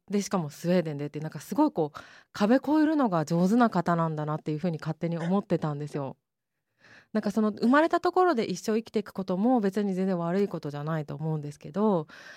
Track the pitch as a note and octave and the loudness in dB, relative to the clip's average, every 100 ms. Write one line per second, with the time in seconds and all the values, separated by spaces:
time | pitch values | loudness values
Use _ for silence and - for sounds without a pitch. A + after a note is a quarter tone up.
0 | - G3+ F#3+ F#3+ D3 - E3+ F3+ D#3 C#3+ | -4 -4 -2 -2 -4 -4 2 2 2 -4
1 | D3 D3 D#3 D3 - G#3 D4+ - D3 - | -6 -6 -8 -10 -4 0 2 2 -4 -6
2 | - - _ - G#3 C4 C4+ D#4 D4+ D4+ | -20 -20 _ -2 4 4 4 2 4 2
3 | A#3+ E3+ D3+ E3+ F#3 A#3+ A3+ F3+ E3+ E3+ | 2 0 0 2 4 4 4 2 0 0
4 | E3 D3+ D3+ D#3 - D3+ F3+ D#3 D#3+ D3+ | 0 -2 -4 -4 -4 -4 -2 -4 -6 -4
5 | E3+ E3+ E3+ G3 - D#3+ D#3 C#3+ D3 D3 | -4 -2 0 0 0 -2 -2 -4 -6 -6
6 | C3+ - _ _ _ _ _ _ _ - | -8 -10 _ _ _ _ _ _ _ -20
7 | _ G#3+ G#3 A3 G#3+ - A#3 C#4+ E4 F4 | _ -4 -2 0 0 0 4 4 4 2
8 | F4+ F#4 F4+ A#3+ - F3 - A3 A3+ A3 | 2 4 4 2 -2 -4 -2 -2 -2 -4
9 | G3+ - F#3+ F#3 A#3 B3+ G3 G#3 G3+ F#3 | -4 -6 -4 0 2 2 2 0 -2 0
10 | F#3+ F3 E3+ F#3+ G3 F3 D3 C#3+ D3+ D#3+ | 0 0 0 0 -2 -4 -8 -6 -4 -4
11 | D3 C#3+ D#3 D#3 C#3+ - D3+ F#3 A3 F3 | -4 -6 -4 -4 -6 -12 -8 0 2 2
12 | D3+ - - | -2 -12 -20